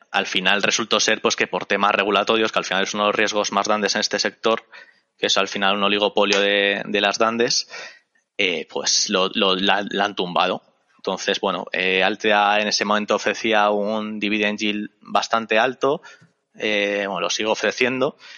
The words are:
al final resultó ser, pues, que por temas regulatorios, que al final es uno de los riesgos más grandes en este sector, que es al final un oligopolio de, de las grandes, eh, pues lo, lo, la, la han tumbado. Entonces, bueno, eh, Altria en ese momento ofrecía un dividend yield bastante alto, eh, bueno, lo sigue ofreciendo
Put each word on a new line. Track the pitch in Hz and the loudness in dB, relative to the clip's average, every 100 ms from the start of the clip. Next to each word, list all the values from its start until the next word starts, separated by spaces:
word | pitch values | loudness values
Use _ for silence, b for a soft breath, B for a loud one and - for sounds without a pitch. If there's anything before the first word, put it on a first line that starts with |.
| _ | _
al | - 95 | -4 -2
final | 98 92 101 | 0 2 2
resultó | 104 - 113 107 | 2 0 0 0
ser, | - 107 | 2 0
pues, | 117 - | 0 0
que | 110 | -2
por | 92 - | -4 -2
temas | 101 101 | 0 2
regulatorios, | 104 101 98 104 113 110 | 2 2 2 2 2 0
que | 95 | -2
al | 90 | -2
final | 95 | -2
es | 98 | -2
uno | 104 104 | 0 0
de | |
los | 101 | 2
riesgos | 104 104 101 | 0 0 0
más | 98 101 | 0 0
grandes | 107 98 107 | 0 0 0
en | |
este | 104 101 | 0 0
sector, | 104 - 113 110 - B B B _ _ | -2 -2 0 0 -4 B B B _ _
que | - | 0
es | 101 | 2
al | 98 | 0
final | 104 98 101 | 0 0 2
un | |
oligopolio | 101 101 101 107 101 101 | 2 2 2 2 2 2
de, | 101 101 101 101 - | 2 2 2 0 -2
de | 104 | 0
las | 101 98 | 0 2
grandes, | 113 117 123 - - B B B _ _ _ - | 0 0 0 0 -4 B B B _ _ _ -4
eh, | 98 80 76 | -2 -2 -6
pues | - 69 - - | -6 -2 0 0
lo, | 98 92 | 0 0
lo, | 110 98 92 | 2 0 2
la, | 98 98 101 | 2 0 -2
la | 98 101 | -2 -2
han | 101 | -2
tumbado. | 90 85 92 127 - _ _ _ | -2 0 0 -2 -8 _ _ _
Entonces, | - 92 - 95 | -6 -4 -2 -2
bueno, | 101 90 - | -2 -4 -4
eh, | - 92 95 | -2 0 2
Altria | 92 107 110 104 104 104 | 2 0 2 4 4 2
en | 104 | 0
ese | - | 0
momento | 104 107 104 104 | 0 0 0 0
ofrecía | - 98 113 107 104 | 0 -2 0 2 2
un | 104 101 110 107 107 | 2 -2 -4 -6 -4
dividend | 104 107 104 104 | -2 0 -2 -2
yield | 107 104 104 _ | -4 -4 -8 _
bastante | 101 101 - 117 110 110 | -4 -4 0 -2 0 2
alto, | 127 123 135 160 B B B _ _ - | 2 0 -2 -2 B B B _ _ -8
eh, | 113 104 101 101 98 | -4 0 0 -2 -4
bueno, | 92 | -4
lo | 90 | -4
sigue | - 107 | -2 -2
ofreciendo | - - - 123 127 135 - B | 0 0 0 0 0 -2 -4 B